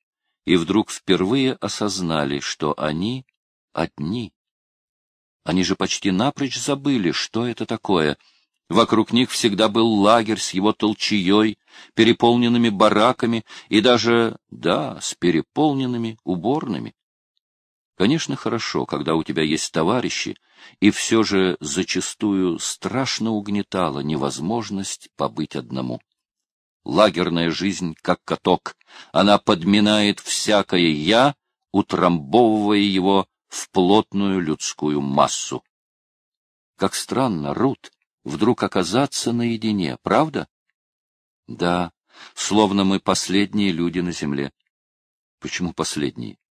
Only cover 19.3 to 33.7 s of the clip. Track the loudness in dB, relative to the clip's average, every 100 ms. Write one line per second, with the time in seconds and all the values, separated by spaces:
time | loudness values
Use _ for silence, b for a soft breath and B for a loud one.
19.3 | -2 -2 -2 -2 -2 0 0 -2 -6 -8
20.3 | -10 b b b b 2 2 0 0 2
21.3 | 2 0 -2 -6 -6 -4 -4 -6 -4 -2
22.3 | 0 0 -2 -6 -8 -6 -4 -4 -4 -2
23.3 | -4 -4 -4 -4 -2 -2 -2 -4 -2 -4
24.3 | -4 -4 -4 -4 -8 -8 -12 -16 -6 -6
25.3 | -6 -8 -8 -8 -8 -8 -8 _ _ _
26.3 | _ _ _ _ _ -2 4 4 4 -2
27.3 | 0 -2 -2 -2 -2 -6 -6 -2 -2 -2
28.3 | -2 2 0 -2 -16 B B B 0 4
29.3 | 4 2 0 2 2 4 2 2 -2 -6
30.3 | -6 2 0 2 2 2 2 2 4 4
31.3 | 0 _ _ _ -2 0 2 2 2 2
32.3 | 4 4 4 2 2 2 2 2 2 0
33.3 | _ _ -14 -6